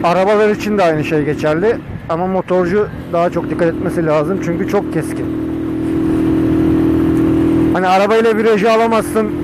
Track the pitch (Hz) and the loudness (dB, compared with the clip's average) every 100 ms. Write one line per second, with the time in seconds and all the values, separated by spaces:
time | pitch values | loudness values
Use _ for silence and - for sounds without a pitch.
0 | 170 175 190 208 214 208 214 208 175 156 | 0 2 2 2 2 0 -2 2 2 2
1 | 147 160 147 143 151 156 208 180 - - | 0 -2 -2 -2 -2 0 0 -2 -6 -14
2 | - 165 185 190 175 185 175 202 196 - | -6 -4 -2 -2 0 0 2 0 -2 -6
3 | - 170 175 170 - 151 170 160 180 165 | -6 -2 0 -2 -4 -2 0 0 -4 -2
4 | 165 156 151 190 165 170 185 202 175 165 | 0 0 0 -2 -2 -2 -2 -2 -2 -4
5 | - - - - - - - - - - | -4 -6 -4 -4 -4 -6 -4 -4 -2 0
6 | - - - - - - - 50 50 50 | 0 0 0 0 2 2 2 2 2 2
7 | - - - - - - - 175 185 190 | 2 2 2 2 2 2 2 2 2 2
8 | 202 226 226 214 220 214 220 226 226 226 | 4 4 4 2 2 2 4 4 2 0
9 | 202 226 214 - | 0 -2 -2 -2